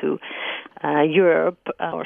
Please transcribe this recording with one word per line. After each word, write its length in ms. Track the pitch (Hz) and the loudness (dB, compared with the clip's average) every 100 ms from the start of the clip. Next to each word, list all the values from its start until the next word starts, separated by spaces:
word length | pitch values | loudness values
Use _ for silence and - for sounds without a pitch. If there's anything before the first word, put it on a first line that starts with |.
to, 180 | 151 151 - - - - - - | -4 -4 -8 -10 -10 -10 -14 -8
uh, 200 | 147 147 | -2 2
Europe, 560 | 156 160 180 160 165 180 - - | 4 4 4 4 2 -2 -8 -6
uh, 120 | 165 | -6
or 140 | 165 | -6